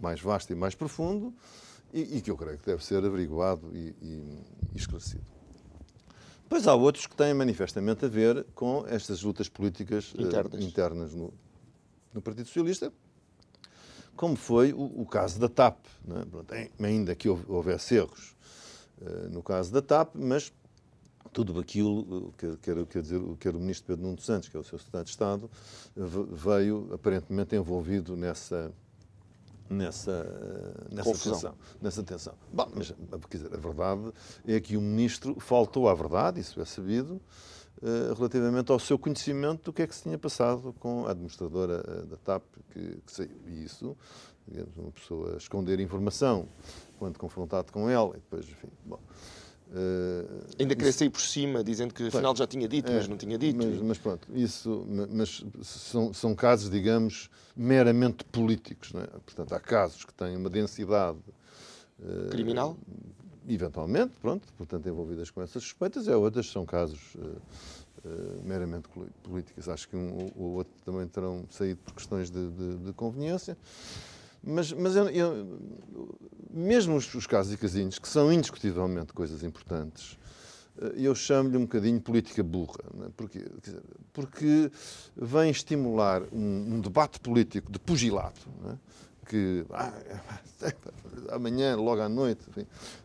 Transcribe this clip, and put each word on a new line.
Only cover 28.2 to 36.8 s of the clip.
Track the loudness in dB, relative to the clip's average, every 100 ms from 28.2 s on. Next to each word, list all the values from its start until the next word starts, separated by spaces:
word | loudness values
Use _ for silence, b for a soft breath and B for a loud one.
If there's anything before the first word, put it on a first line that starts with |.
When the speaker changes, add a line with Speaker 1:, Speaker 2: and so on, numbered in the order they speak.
| -4 -4 -6 -6 -6 -10 -20 -20 -20 -20 -20 -20 -20 -18 -6
Speaker 1:
nessa, | -2 -2 -4 -4
eh, | -4 -4 -8 -10 -10 -10 -12 -10
nessa | -2 0
Speaker 2:
Confusão. | 0 0
Speaker 1:
tensão, | -2 -4 -10 B B
nessa | -6 -6
tensão. | -6 -8 -12 -16 -6
Bom, | -4 -2
mas, | -4 -8 -10 -12 -12 -10
quer | -10
dizer, | -8
a | -8
verdade | -6 -2 -2 -2 -6 -12 B B 0
é | 0
que | 2 0
o |
ministro | 2 2 2 0 -6 -6
faltou | 4 4 6 6 6
à |
verdade, | 6 2 2 2 0
isso | -6 -8
é |
sabido, | -10 -6